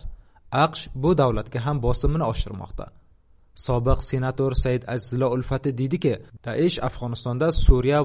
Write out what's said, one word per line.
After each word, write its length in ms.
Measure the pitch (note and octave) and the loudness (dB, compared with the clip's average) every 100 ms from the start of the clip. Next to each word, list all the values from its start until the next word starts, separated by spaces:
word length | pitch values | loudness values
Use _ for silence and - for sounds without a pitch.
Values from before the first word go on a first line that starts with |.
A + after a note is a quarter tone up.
| - - - _ - | -8 -12 -18 _ -4
aqsh 320 | B2+ D#3+ - - | 0 0 0 -10
bu 180 | C3+ D3 E3+ | -2 2 4
davlatga 420 | C3 G#2+ G#2+ B2 | 2 0 -4 -4
ham 180 | B2 D3 | -2 0
bosimini 420 | A#2+ B2+ C#3+ D#3 | 0 2 2 0
oshirmoqda. 640 | B2+ - - G2 F#2 - - - _ _ _ _ _ - | -2 -4 -6 -8 -12 -12 -14 -16 _ _ _ _ _ -8
Sobiq 420 | - B2 A#2+ - | -2 0 4 2
senator 500 | - C3 B2+ B2+ C3+ | 2 -4 -2 -2 0
Said 300 | C3 C3 B2+ - | 2 2 0 -2
Azizullo 420 | B2 - B2 C3 | -6 -4 -2 0
Ulfati 420 | C3 B2+ C3+ C#3+ B2 | 0 -2 -4 -2 -2
deydiki, 360 | C3 F3 D3+ G#2+ - - | -2 0 0 -2 -6 -14
Daesh 340 | - A2+ E3+ D#3+ | -6 0 0 0
Afg'onistonda 680 | A#2 - B2 B2 B2 B2 D#3+ | -4 -4 -6 -6 -6 -2 2
Suriya 480 | D#3+ - C3 B2 D3 | 6 8 6 4 2